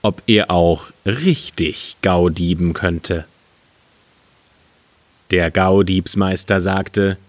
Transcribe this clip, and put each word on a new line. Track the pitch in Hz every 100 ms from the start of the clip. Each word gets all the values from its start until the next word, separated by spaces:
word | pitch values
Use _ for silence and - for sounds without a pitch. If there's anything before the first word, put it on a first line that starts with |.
ob | 107 - -
er | 107 -
auch | 90 85 80 - _
richtig | 101 120 180 160 - - 80 - - -
Gaudieben | 98 90 87 80 87 85 87
könnte. | 80 90 85 - 87 - _ _ _ _ _ _ _ _ _ _ _ _ _ _ _ _ _ _ _ _
Der | 90 82
Gaudiebsmeister | - 92 98 92 92 90 101 95 95 - 98
sagte | 90 95 92 104 98 92